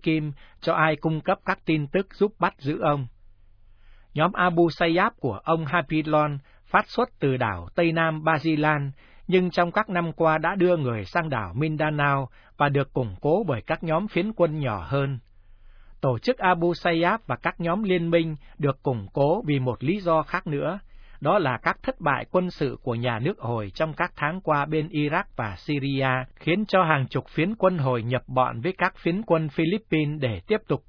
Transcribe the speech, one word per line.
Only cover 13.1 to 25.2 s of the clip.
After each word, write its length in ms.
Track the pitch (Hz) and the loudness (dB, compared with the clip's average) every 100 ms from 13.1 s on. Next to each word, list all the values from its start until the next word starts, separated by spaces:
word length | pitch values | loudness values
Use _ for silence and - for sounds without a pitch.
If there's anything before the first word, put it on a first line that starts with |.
| 92 | -2
cố 220 | 143 180 196 | 0 0 0
bởi 140 | 117 | -4
các 220 | - 160 | -4 -4
nhóm 240 | 160 160 208 | -2 -2 0
phiến 260 | 170 208 | -2 -2
quân 260 | 214 170 151 | 0 0 0
nhỏ 260 | 131 101 82 | -4 -4 -2
hơn. 320 | 139 139 127 - - - - - - - - | -2 -2 -6 -12 -20 -20 -20 -20 -20 -20 -4
Tổ 180 | 139 117 | -2 0
chức 180 | - 254 | 0 2
Abu 340 | 185 170 175 | 2 2 2
Sayyaf 460 | 170 175 165 170 220 - | 0 0 2 2 0 -4
và 80 | 123 | -4
các 200 | 180 - | -4 -2
nhóm 240 | 170 190 | -2 -2
liên 260 | 208 180 170 | 0 0 2
minh 260 | 170 160 151 - - | 2 0 -6 -12 -4
được 260 | 143 - | -2 -2
củng 240 | 143 117 98 | -2 -4 -4
cố 300 | 147 139 196 147 | 0 2 2 0
vì 120 | 143 | 0
một 240 | 127 113 | 0 -2
lý 160 | 131 208 | -2 -2
do 220 | 175 160 | 2 0
khác 260 | 151 175 165 | 0 -4 -2
nữa, 320 | 143 147 196 - - - - | -4 -4 -6 -12 -20 -20 -4
đó 180 | 143 202 | 0 2
là 180 | 143 117 | 2 0
các 200 | 165 196 | -2 -2
thất 160 | - - | -4 -2
bại 260 | 156 123 113 | 0 0 0
quân 180 | 180 180 | 0 0
sự 280 | - 139 117 | -2 -4 -4
của 120 | 127 117 | -4 -2
nhà 240 | 123 110 | -2 -2
nước 200 | 139 214 | -2 -4
Hồi 320 | 113 117 101 - | -4 -4 -4 -4
trong 180 | 160 | -4
các 180 | 143 175 - | -2 -6 -4
tháng 260 | 143 185 | -6 -2
qua 240 | - 147 147 | 0 0 0
bên 220 | 156 156 | -2 -2
Iraq 360 | 151 147 165 | -2 0 -2